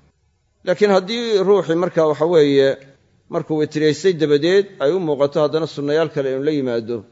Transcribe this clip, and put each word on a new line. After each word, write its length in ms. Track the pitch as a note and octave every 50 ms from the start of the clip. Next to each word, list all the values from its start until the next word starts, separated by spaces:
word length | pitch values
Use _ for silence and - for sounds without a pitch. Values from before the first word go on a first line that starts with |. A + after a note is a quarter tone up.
| _ _ _ _ _ _ _ _ _ _ _ _ -
Laakiin 260 | F3+ F3+ - G#3 G#3
haddii 320 | G3 F#3 F#3 F#3 A#3 A#3+ A#3 A#3 G#3+ F#3+ F3
ruuxii 320 | F#3+ G#3 F#3+ E3 D3 E3
markaa 300 | E3+ F3+ F3 - E3 D#3+
waxa 180 | D#3 D3 D3+ D#3
weeye 420 | E3+ F3+ D#3+ D3 C#3+ C#3+ C#3 C3+ C3+ B2+ - - - _ _ _ _ _ _ _ -
markuu 240 | - E3 D#3 - D#3+
witriyaystay 560 | D3+ D3+ D3+ - D#3 D3+ D#3 D3 D3 - G3 F3+
dabadeed 520 | D3 D#3 D3 D3 C#3+ D3+ E3+ F#3+ G3+ G3 G3 F#3 -
ay 120 | C#3 C#3+
u 80 | F3 F#3+
muuqato 380 | F3+ D#3 D3 B2+ C#3+ C#3 - E3+
haddana 260 | D3+ C#3+ C#3+ D#3+ D#3+
sunnayaal 420 | D3 - D3 C#3+ C#3+ D3 D#3+ E3 D3
kale 180 | D3 D3 C#3 C3
inuu 140 | C3 C3 C#3
la 80 | D3+
yimaado, 460 | D#3 C#3+ C3 B2+ A#2 A#2 A2 A2 A#2+ A2 - _